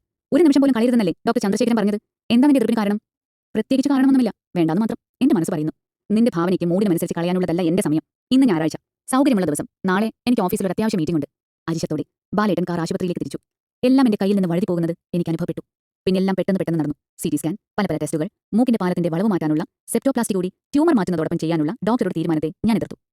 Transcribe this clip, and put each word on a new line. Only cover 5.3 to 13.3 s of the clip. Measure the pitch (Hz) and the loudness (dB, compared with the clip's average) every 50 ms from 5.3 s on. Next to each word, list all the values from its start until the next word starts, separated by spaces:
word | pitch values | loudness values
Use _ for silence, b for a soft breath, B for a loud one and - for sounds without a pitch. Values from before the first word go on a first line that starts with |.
| 339 | 2
മനസ്സ് | - - 165 | 2 0 0
പറയുന്നു. | - 156 151 156 - _ _ _ _ _ _ _ | -2 -2 -4 -6 -6 _ _ _ _ _ _ _
നിന്റെ | 202 214 233 240 - | 0 2 2 2 2
ഭാവനയ്ക്കും | 170 170 180 190 - - 175 | 0 0 0 0 0 0 0
മൂഡിനും | 165 190 - - | 0 0 0 0
അനുസരിച്ച് | 160 165 185 170 - 170 | 0 -2 -2 -4 -4 -4
കളയാനുള്ളതല്ല | 165 175 190 185 180 175 170 175 | -2 -2 0 -2 -2 -2 -2 -2
എന്റെ | 185 160 175 196 208 | 0 0 0 0 0
സമയം. | 151 151 156 - _ _ _ _ _ | 0 -2 -2 -4 _ _ _ _ _
ഇന്ന് | 254 262 277 226 | 2 2 4 4
ഞായറാഴ്ച. | 170 156 160 156 - - - _ _ _ _ - | 2 0 -2 -4 -6 -8 -16 _ _ _ _ -2
സൗകര്യമുള്ള | 254 254 285 240 254 190 185 | 0 0 2 2 2 0 0
ദിവസം. | 165 147 131 - - _ _ - | 0 -2 -4 -8 -12 _ _ -4
നാളെ | 185 185 196 220 220 - _ _ 240 | -2 0 0 0 -2 -6 _ _ -2
എനിക്ക് | 247 233 | 0 0
ഓഫീസിൽ | 190 180 - 202 - | 0 0 -2 -2 -4
ഒരു | 185 | -4
അത്യാവശ്യ | 175 - 214 226 247 190 | -2 -2 -2 -2 0 -2
മീറ്റിംഗ് | 156 156 170 156 | -2 -2 -2 -2
ഉണ്ട്." | - - _ _ _ _ _ _ _ - | -4 -6 _ _ _ _ _ _ _ -8
അരിശത്തോടെ | 165 165 175 - 156 - - - _ _ _ _ - | -6 -6 -4 -4 -4 -6 -6 -10 _ _ _ _ -2
ബാലേട്ടൻ | 190 214 214 175 170 180 175 | -2 0 0 0 -2 -2 -4
കാർ | 170 175 | -4 -4
ആശുപത്രിയിലേക്ക് | 165 - - 160 156 - - - | -4 -4 -4 -4 -4 -4 -4 -6
തിരിച്ചു. | - - | -8 -10